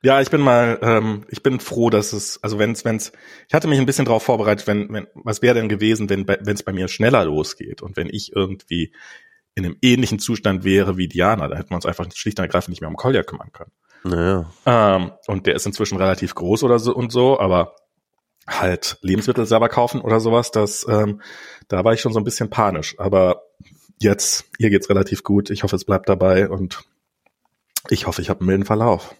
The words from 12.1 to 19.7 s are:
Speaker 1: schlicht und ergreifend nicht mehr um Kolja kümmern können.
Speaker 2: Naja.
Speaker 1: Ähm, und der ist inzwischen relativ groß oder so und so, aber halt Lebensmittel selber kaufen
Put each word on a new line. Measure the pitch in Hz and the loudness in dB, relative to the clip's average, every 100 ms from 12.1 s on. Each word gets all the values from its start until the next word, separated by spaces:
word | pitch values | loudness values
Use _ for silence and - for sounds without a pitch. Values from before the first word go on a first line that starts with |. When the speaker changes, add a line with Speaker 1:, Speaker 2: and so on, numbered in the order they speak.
| - | -8
Speaker 1:
schlicht | - 101 | -8 -6
und | 92 | -2
ergreifend | 87 90 | -2 -4
nicht | 87 | -10
mehr | 78 | -10
um | 80 | -4
Kolja | 123 131 | 0 0
kümmern | 82 - - | -2 -10 -16
können. | - - _ _ _ 92 | -20 -20 _ _ _ -4
Speaker 2:
Naja. | 87 85 95 82 - - | 0 0 0 -4 -6 2
Speaker 1:
Ähm, | 120 107 95 90 - - | 4 6 4 0 -10 -6
und | 98 95 | -2 0
der | 90 | 0
ist | - | -2
inzwischen | 98 107 95 | -4 -4 0
relativ | 95 92 92 - | 0 0 -4 -6
groß | 87 113 | 0 0
oder | 135 120 | 4 2
so | 113 120 | 2 -2
und | 120 | -2
so, | 120 127 135 | 2 4 4
aber | 98 90 82 - _ _ _ _ _ _ - | 4 2 0 -6 _ _ _ _ _ _ -10
halt | - 92 90 - - | -4 -2 -2 -6 -8
Lebensmittel | 92 92 107 127 113 | -2 -2 0 -2 2
selber | 110 | 2
kaufen | 117 | 2